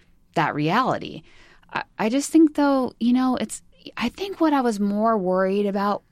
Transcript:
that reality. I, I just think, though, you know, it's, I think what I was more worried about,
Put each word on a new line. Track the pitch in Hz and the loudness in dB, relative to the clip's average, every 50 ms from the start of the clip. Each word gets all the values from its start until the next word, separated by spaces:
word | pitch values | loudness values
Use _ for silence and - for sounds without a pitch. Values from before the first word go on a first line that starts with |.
| _ _ _ _ _ _ _ | _ _ _ _ _ _ _
that | 175 151 127 101 | -2 -2 0 -2
reality. | 147 147 156 185 247 262 196 123 - - - - - - - - - - - - - _ - | -2 -2 0 0 0 0 0 -2 -4 -6 -10 -14 -16 -18 -20 -20 -20 -20 -20 -20 -20 _ -10
I, | - - - - _ - | -10 -10 -10 -8 _ -4
I | 196 220 | -4 -2
just | 240 285 285 - | -2 -2 -2 2
think, | - 320 330 302 - | 4 6 6 6 4
though, | - 285 285 277 262 254 - - - | 2 2 2 2 0 0 -2 -4 -2
you | 220 240 247 | 0 0 2
know, | 254 254 254 254 | 2 2 0 0
it's, | - 220 214 - - - - _ _ - - - - | -2 -4 -8 -10 -14 -18 -20 _ _ -20 -16 -8 -6
I | 220 - | -6 -6
think | - - 381 403 359 - | -4 -6 -8 -8 -2 0
what | 330 311 294 | 0 2 2
I | 277 | 2
was | 247 240 214 196 | 2 0 0 0
more | 208 202 202 208 220 226 226 208 | -2 -2 0 0 0 2 0 0
worried | 180 185 185 185 190 190 196 208 202 | 0 0 0 0 0 0 0 0 0
about, | 196 196 202 196 208 202 - - _ | -2 -2 -2 0 -2 -2 -4 -6 _